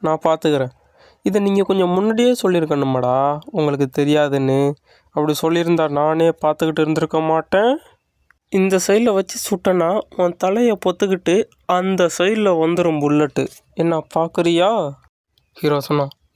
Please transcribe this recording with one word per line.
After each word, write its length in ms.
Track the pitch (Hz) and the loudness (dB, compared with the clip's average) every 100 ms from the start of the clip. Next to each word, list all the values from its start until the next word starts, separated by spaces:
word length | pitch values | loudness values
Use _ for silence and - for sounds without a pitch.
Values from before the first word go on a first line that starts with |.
நான் 240 | 160 156 165 | -4 -2 0
பார்த்துக்கிறேன். 480 | 160 160 143 127 - _ _ - _ 202 | 0 0 0 -2 -8 _ _ -20 _ -2
இதை 140 | 202 | 0
நீங்க 200 | 202 196 | 0 0
கொஞ்சம் 300 | 190 190 180 180 | 2 2 2 0
முன்னாடியே 380 | 214 226 247 247 | 0 2 2 2
சொல்லியிருக்கணுமாடா, 760 | 190 175 160 147 139 131 123 131 143 147 - | 0 0 0 0 0 0 0 0 0 -2 -6
உங்களுக்கு 360 | 190 147 139 135 | -4 -2 0 -2
தெரியாதுன்னு. 680 | 147 143 151 147 139 135 135 143 143 _ _ _ 151 | -2 0 2 0 0 0 0 0 -4 _ _ _ -4
அப்படி 200 | 151 147 | -2 -2
சொல்லியிருந்தா 500 | 160 170 170 165 156 | 0 0 0 0 0
நானே 360 | 143 151 160 165 160 | 0 0 2 0 0
பார்த்துக்கிட்டு 460 | 156 151 160 156 | -2 -2 -2 0
இருந்திருக்க 380 | 156 156 156 160 | -2 -2 -2 -2
மாட்டேன். 480 | 160 160 160 190 233 294 - _ _ _ _ _ _ | 0 -2 0 0 2 0 -6 _ _ _ _ _ _
இந்த 240 | 190 190 185 | -2 2 0
சைடில் 360 | - 202 233 196 | 2 2 2 0
வச்சு 220 | 196 - | -2 -6
சுட்டனா 500 | - 190 196 180 165 208 - - | -6 -4 0 0 0 -2 -4 -2
உன் 220 | 180 175 | -2 -2
தலையை 360 | 185 214 240 202 | -2 0 0 0
பொத்துக்கிட்டு 560 | 190 180 202 185 165 190 - _ - | -2 -2 -2 -2 0 0 -2 _ -4
அந்த 380 | 180 190 190 175 | -2 0 0 0
சைடில் 500 | - 180 220 202 170 | 0 0 0 2 2
வந்துடும் 420 | 160 170 175 151 | 2 0 0 0
புல்லட்டு. 420 | 147 147 151 139 135 - _ - | 2 2 0 -2 -6 -8 _ -4
என்ன 220 | 170 165 - | -2 -2 -4
பார்க்குறியா? 640 | 165 170 - 170 170 185 226 147 139 _ _ _ _ _ - | -4 -2 -2 0 2 2 0 -4 -8 _ _ _ _ _ -6
ஹீரோ 200 | 151 147 | -2 -2
சொன்னான். 320 | - 147 139 - _ | 0 -2 -2 -8 _